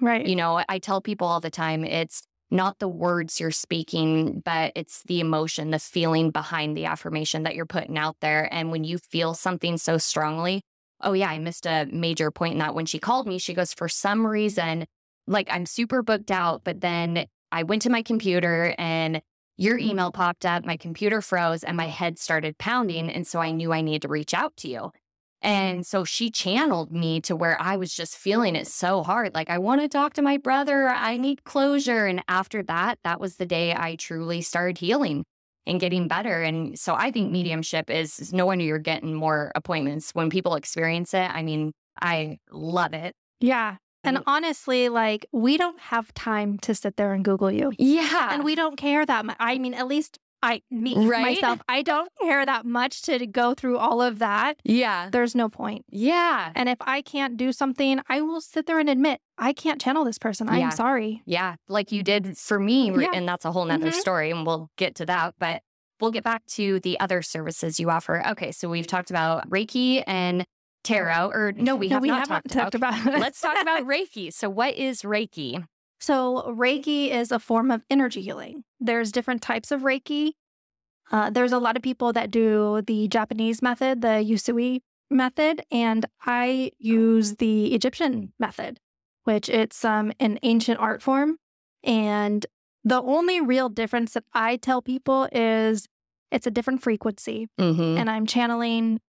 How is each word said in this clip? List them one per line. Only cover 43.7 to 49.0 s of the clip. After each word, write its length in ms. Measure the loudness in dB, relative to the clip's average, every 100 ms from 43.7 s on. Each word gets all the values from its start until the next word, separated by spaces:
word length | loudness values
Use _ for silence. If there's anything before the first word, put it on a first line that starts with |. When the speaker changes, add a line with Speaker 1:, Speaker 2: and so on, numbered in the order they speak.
| -6 _ _
Speaker 1:
And 140 | -2 -2
Speaker 2:
Mm. 40 | 2
Speaker 1:
honestly, 640 | 0 0 -4 -2 2 2
like, 380 | 2 2 0 -4
we 260 | 0 2 4
don't 220 | 2 -4
have 340 | -4 -4 -4
time 440 | -6 -2 -2 0 -2
to 140 | -2
sit 220 | -2 -2 0
there 160 | 0
and 120 | 2
Google 260 | 2 2 2
you. 200 | 2 0 2
Speaker 2:
Yeah. 540 | 4 4 2 0 0
Speaker 1:
And 100 | 0
we 100 | 0
don't 220 | 0 0 -2
care 280 | 0 2